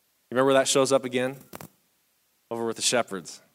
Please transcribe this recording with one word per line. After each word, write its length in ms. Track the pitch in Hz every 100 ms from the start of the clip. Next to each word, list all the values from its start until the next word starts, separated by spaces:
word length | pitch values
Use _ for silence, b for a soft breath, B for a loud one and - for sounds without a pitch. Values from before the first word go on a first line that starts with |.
| _ _ _
You 40 |
remember 120 | 123 135
where 80 |
that 140 | 135 131
shows 240 | 139 131
up 120 | 135
again? 320 | 127 123 131 139 - - - _ _ _ _ _ _ _ -
Over 160 | 117 117
with 100 | 110
the 60 |
shepherds, 580 | - 123 - 95 76 - _